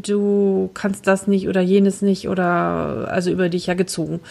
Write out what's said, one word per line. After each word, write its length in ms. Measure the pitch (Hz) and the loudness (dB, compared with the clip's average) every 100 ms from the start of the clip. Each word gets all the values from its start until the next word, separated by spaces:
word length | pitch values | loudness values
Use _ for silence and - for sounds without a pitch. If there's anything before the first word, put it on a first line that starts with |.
| 196 | -2
du 640 | 202 202 202 196 190 190 - | 0 2 2 2 2 -2 -4
kannst 320 | 202 196 196 | -4 -2 0
das 180 | 190 208 | 0 2
nicht 220 | 196 185 | 0 2
oder 120 | 185 | 0
jenes 440 | 180 196 196 190 | 4 4 4 2
nicht 260 | 202 190 - | 0 0 -2
oder, 760 | 185 175 175 175 165 156 117 - | -2 0 0 0 -2 -4 -6 -4
also 220 | 190 180 | -2 -2
über 180 | 175 180 | 0 0
dich 180 | 180 180 | -2 -4
hergezogen. 520 | 180 180 - 156 165 - | -2 -2 -4 -6 -6 -10